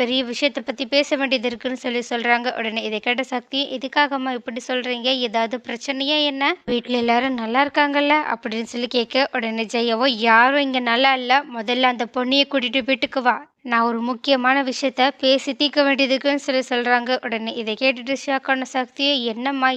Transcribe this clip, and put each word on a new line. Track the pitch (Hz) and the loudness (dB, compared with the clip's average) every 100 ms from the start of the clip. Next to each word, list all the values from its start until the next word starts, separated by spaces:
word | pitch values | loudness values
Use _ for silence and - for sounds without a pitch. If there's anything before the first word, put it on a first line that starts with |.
பெரிய | 240 262 240 | -2 0 -2
விஷயத்தை | 240 285 - 233 | -2 -2 -2 -8
பத்தி | 226 254 277 | -8 -2 0
பேச | 294 285 | 0 -2
வேண்டியது | 269 254 233 | 0 0 -2
இருக்குன்னு" | 233 262 254 262 | -4 -6 -6 -4
சொல்லி | 240 233 | -6 -4
சொல்றாங்க. | 240 233 240 240 - | -4 2 2 0 -4
உடனே | 226 226 214 | -4 -4 -4
இதை | 214 240 | -4 -2
கேட்ட | 240 262 247 | -2 -2 -6
சக்தி, | 233 269 285 262 | -4 -4 -4 -6
"எதுக்காகம்மா | 262 302 294 269 262 247 | -2 0 2 0 -4 -6
இப்படி | 247 240 - | -6 -10 -4
சொல்றீங்க? | 254 247 240 240 262 247 | -4 -4 -4 -2 0 0
ஏதாவது | 226 226 240 - | 0 -2 -4 -8
பிரச்சனையா | 233 - 262 277 302 294 | -10 -6 -4 0 2 0
என்ன? | 269 285 359 - | 0 -2 -2 -2
வீட்டுல | 240 233 247 233 | -4 -2 -2 2
எல்லாரும் | 233 262 254 | 2 2 -2
நல்லா | 220 240 285 | -2 0 2
இருக்காங்கல்ல?" | 240 285 285 285 302 - 226 | 2 2 2 2 2 2 -4
அப்படின்னு | 233 214 226 240 | -4 -6 -6 -6
சொல்லி | 240 247 | -2 -2
கேட்க, | 233 262 277 262 | 0 0 0 0
உடனே | 226 220 220 240 | -4 -4 -2 -2
ஜெயாவோ, | 233 226 262 226 226 | 0 2 2 2 6
"யாரும் | 226 247 285 277 | 6 6 4 2
இங்க | 254 247 | 0 0
நல்லா | 233 269 262 | 2 4 2
இல்ல, | 247 262 285 240 | 2 2 2 -8
முதல்ல | 214 247 262 240 | -4 2 2 2
அந்த | 233 254 | -4 -2
பொண்ணியை | 247 277 277 | 0 2 2
கூட்டிட்டு | 277 240 254 247 | 0 0 -2 0
வீட்டுக்கு | 262 277 277 247 | -2 0 0 2
வா." | 220 294 _ 254 | 0 -4 _ -2
நான் | 233 233 | 0 2
ஒரு | 233 | 0
முக்கியமான | 233 254 277 269 247 269 | -4 -4 0 2 4 2
விஷயத்த | 262 247 269 254 262 277 | 0 -2 -4 2 0 2
பேசி | 262 269 277 | 2 2 0
தீர்க்க | 254 294 294 | -2 0 2
வேண்டியதுக்குன்னு | 277 269 269 262 285 285 | 2 4 2 2 2 0
சொல்லி | 285 262 | 0 -2
சொல்றாங்க. | 254 247 240 247 240 254 | 0 -2 2 0 2 -2
உடனே | 247 226 220 | -2 -4 -6
இதை | 233 220 214 | -6 -6 0
கேட்டுட்டு | 262 247 240 269 | 0 0 -4 -6
ஷாக்கான | - 269 - 262 254 | -2 -4 0 -2 -2
சக்தி, | 269 247 - 277 285 233 | -4 -6 -2 0 0 -2
"என்னம்மா, | 220 262 269 262 | -4 -4 0 0